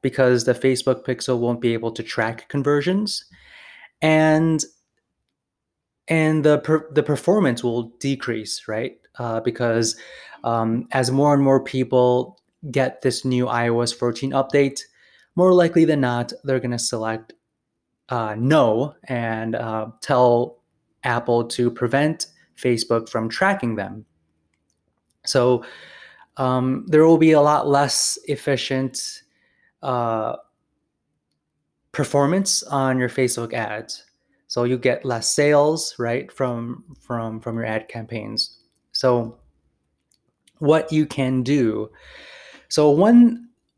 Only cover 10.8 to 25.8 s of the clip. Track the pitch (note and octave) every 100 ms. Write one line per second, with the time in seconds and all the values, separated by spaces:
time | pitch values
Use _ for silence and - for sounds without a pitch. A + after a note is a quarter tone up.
10.8 | - C3+ B2 C3+ D3 C#3+ C#3 C3+ C3+ C3
11.8 | B2 B2+ B2 B2 B2+ - _ _ D3+ C3+
12.8 | B2+ - C3 - C3 B2 B2 A#2+ A#2+ A#2
13.8 | A#2+ - A#2+ A2 C3+ C3+ C3+ C#3+ C#3 -
14.8 | - _ _ _ _ - F#3 F3+ E3 E3
15.8 | D#3+ D3 B2+ A#2+ A#2+ - C#3 C3 B2 A#2+
16.8 | - A2+ A2 A2 - - _ _ _ _
17.8 | _ _ - B2 A2 G#2+ B2+ D#3 A#2+ A2
18.8 | C#3+ - - B2 A#2 A2 A2+ A2+ A2+ A2
19.8 | A2 - - B2+ B2 A#2+ B2 - _ _
20.8 | _ _ B2+ A#2+ A#2+ A#2 A#2 - A#2+ A#2+
21.8 | A#2+ C#3 D3+ E3 - _ _ - C3 A#2
22.8 | - A#2 A2+ A#2 A2 - F#3+ G3 A#2+ G#2+
23.8 | G2 G2 - _ _ _ _ _ _ _
24.8 | _ _ _ _ - C3+ B2 B2 - -